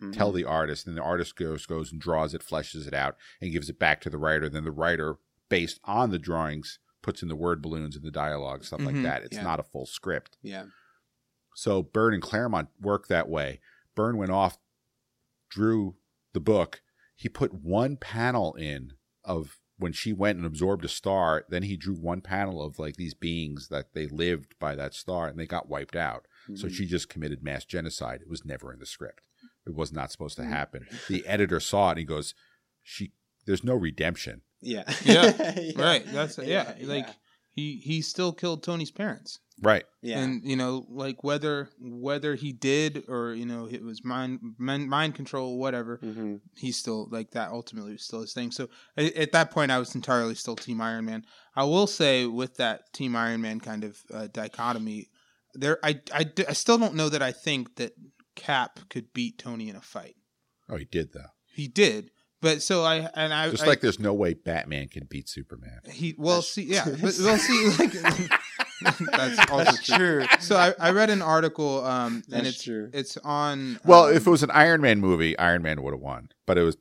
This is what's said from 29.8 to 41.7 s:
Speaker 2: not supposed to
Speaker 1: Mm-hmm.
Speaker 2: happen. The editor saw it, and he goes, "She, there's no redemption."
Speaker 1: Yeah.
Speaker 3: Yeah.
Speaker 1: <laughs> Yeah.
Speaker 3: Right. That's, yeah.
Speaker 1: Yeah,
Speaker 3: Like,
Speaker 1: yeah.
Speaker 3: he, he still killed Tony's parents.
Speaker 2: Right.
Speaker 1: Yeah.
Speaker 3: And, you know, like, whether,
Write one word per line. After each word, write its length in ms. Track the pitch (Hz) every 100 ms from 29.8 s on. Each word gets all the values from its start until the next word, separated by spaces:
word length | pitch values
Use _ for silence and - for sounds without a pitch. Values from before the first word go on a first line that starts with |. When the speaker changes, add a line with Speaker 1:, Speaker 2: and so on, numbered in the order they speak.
| 73
Speaker 2:
not 200 | 76 67
supposed 240 | - 76 -
to 60 |
Speaker 1:
Mm-hmm. 100 | -
Speaker 2:
happen. 340 | 73 71 67 64 - -
The 180 | 92 -
editor 340 | 104 98 85
saw 280 | - 101 95
it, 40 |
and 60 | 80
he 40 |
goes, 300 | 76 76 73 - _ _ _ _
"She, 300 | - - 98 - _ _ -
there's 180 | 95
no 100 | 120
redemption." 680 | 127 85 - 78 87 - 55 _ _
Speaker 1:
Yeah. 220 | - 107 - 135
Speaker 3:
Yeah. 520 | - 170 196 - 165
Speaker 1:
<laughs> 60 | 180
Yeah. 200 | 165 151
Speaker 3:
Right. 220 | 151 160 -
That's, 300 | 143 151 -
yeah. 360 | 131 185 120 107
Speaker 1:
Yeah, 80 | 131
Speaker 3:
Like, 200 | 143 113
Speaker 1:
yeah. 60 | - _ _ _
Speaker 3:
he, 260 | - 151 135
he 200 | 135 160
still 300 | 151 - 180
killed 280 | 160 175 160
Tony's 280 | - 170 147
parents. 500 | - 208 110 - - _ -
Speaker 2:
Right. 220 | 104 107 - _
Speaker 1:
Yeah. 160 | 120 117
Speaker 3:
And, 220 | 131 123
you 120 | 135 131
know, 300 | 127 131 -
like, 320 | 127 135 123
whether, 440 | 139 147 151 143 143